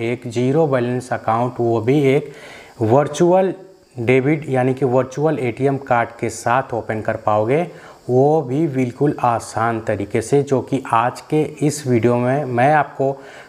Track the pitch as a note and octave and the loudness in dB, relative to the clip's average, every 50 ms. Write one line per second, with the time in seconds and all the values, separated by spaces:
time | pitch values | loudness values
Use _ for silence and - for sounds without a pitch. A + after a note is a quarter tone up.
0 | A#2 A#2 B2 B2 B2+ B2 A2 A#2+ B2 C3 C3 D#3+ E3 C#3 C3+ B2+ A#2+ B2 B2 B2+ | -4 -4 -4 -4 -6 -6 -4 -2 0 2 2 2 2 2 2 0 0 0 -2 -4
1 | B2 - A#2+ G#2+ - A2 A2+ A#2+ B2 B2 A#2 - A#2+ A#2 A#2 A2+ G#2+ A#2+ C#3 D#3 | -4 -4 -6 -4 -2 -2 0 0 0 -2 -2 -2 0 0 0 0 2 2 2 2
2 | C#3 C3+ C3 D3 D3 - - - - - - - - - - - A#2 G#2+ B2 C#3 | 4 4 2 2 0 -4 -14 -18 -20 -20 -20 -20 -20 -20 -6 -2 2 4 4 4
3 | D3+ D3 D3 - F3 E3+ F3+ F#3+ F#3+ F#3 - - - - - _ _ _ - B2 | 4 2 0 2 2 4 4 4 4 2 -2 -6 -12 -20 -20 _ _ _ -10 -6
4 | A#2 A2+ C3 C3 B2+ C#3+ D#3+ D3+ - - C3 B2+ B2+ C3 C3 C3 C#3+ B2+ B2 C3 | 0 2 2 4 4 2 0 0 -2 -4 -2 0 0 0 0 0 0 2 2 2
5 | B2 B2+ - D3 D3 D#3+ D#3 A#2 B2+ A#2+ A2+ - C3 C#3 C#3 C3+ C3+ - B2+ A#2 | 0 0 -4 -2 0 0 0 0 -2 -4 -4 0 0 0 0 -2 -2 0 0 0
6 | A#2 A2+ - - B2 A2 - - - A#2+ A#2+ C3+ C3+ - B2 A2 G#2 - A2 G#2+ | 0 -2 -4 -6 -6 -6 -6 -4 -2 0 0 0 0 -2 -6 -6 -4 -4 -6 -6
7 | G#2 - G#2+ - - G#2+ G#2+ G#2+ G#2+ A2+ C3+ D#3+ F3 E3 - - - - - - | -4 -4 -4 -2 0 0 2 2 2 2 0 0 0 -4 -8 -18 -20 -20 -20 -20
8 | - - B2 B2+ C3+ D3 D#3 D#3+ C#3+ B2 B2+ D3 E3 D#3+ B2+ C3 C3 B2 A2+ - | -6 0 2 4 4 4 2 0 0 -2 -2 -2 -2 -2 0 -2 -2 -2 -2 0
9 | C#3 D3+ D3 - - B2 A#2 G#2+ - - - G#2+ A2+ A#2 A2+ A2+ A2 - G#2+ G2 | 0 0 0 0 0 0 0 0 -4 -6 -4 -2 -2 -2 -2 -4 -2 -4 -4 -4
10 | G2+ - - A#2 A2 - C#3 C#3+ C3+ C#3 C3 B2 - - C#3 B2+ - - - A2+ | -4 -4 -4 -4 -2 2 2 2 2 2 0 0 0 -2 -4 -4 -2 0 0 2
11 | A#2+ B2 B2 - - - D#3 D#3 D#3 - - - C#3+ D3+ C#3+ - - B2+ B2 A2+ | 2 0 -2 -6 -8 -4 -2 0 0 -2 -4 -2 -2 -2 -2 -2 -2 0 2 2
12 | G#2+ A#2+ A#2+ A#2+ B2 B2 C3+ D3 D3 B2+ B2 A#2+ B2+ C#3+ D3+ D3+ C3+ - - - | 4 2 2 2 0 0 0 -2 -2 -2 0 2 2 4 4 2 0 -2 -4 -4
13 | C3+ C3+ C3+ - - - - - - | -4 -4 -4 -6 -12 -20 -20 -20 -20